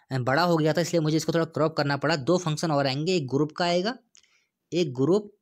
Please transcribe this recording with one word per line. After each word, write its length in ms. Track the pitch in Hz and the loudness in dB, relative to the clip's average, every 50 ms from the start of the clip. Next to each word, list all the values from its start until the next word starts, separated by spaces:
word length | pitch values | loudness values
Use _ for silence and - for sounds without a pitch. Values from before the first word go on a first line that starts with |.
| _ - | _ -6
अ, 60 | 135 131 | -6 -2
बड़ा 240 | 120 123 135 156 | 0 2 2 2
हो 160 | 175 180 170 160 | 4 4 2 2
गया 160 | 151 156 147 | 2 2 2
था, 80 | 175 | 0
इसलिए 200 | 165 170 - 170 | 0 0 0 0
मुझे 160 | 156 156 151 165 | 2 2 0 0
इसको 160 | - - 165 | 0 0 0
थोड़ा 120 | 165 165 | -2 -2
क्रॉप 300 | 160 - 143 151 160 160 - | -2 -2 -2 -2 0 0 -2
करना 200 | 147 143 143 135 | -2 -2 -2 0
पड़ा। 180 | - 147 170 | 0 0 -2
दो 220 | 156 123 139 180 175 | 0 0 0 0 0
फंक्शन 340 | 180 160 151 147 - 165 | 0 -2 -4 -4 -2 -2
और 160 | 151 143 139 135 | 0 0 0 0
आएंगे, 280 | 131 143 156 180 185 | -2 -2 -2 -2 0
एक 120 | 180 - 127 | -2 -2 -2
ग्रुप 240 | 127 135 151 151 | 0 0 -2 -2
का 140 | - - 180 | -2 -2 -2
आएगा, 300 | 175 175 180 180 220 254 - _ _ _ _ _ _ _ _ _ _ _ _ _ _ 143 | 0 0 0 0 -2 -6 -8 _ _ _ _ _ _ _ _ _ _ _ _ _ _ -2
एक 200 | 170 180 147 123 | -2 -2 -2 -2
ग्रुप 380 | 123 135 147 185 214 208 208 - _ | 0 2 2 2 2 0 -4 -12 _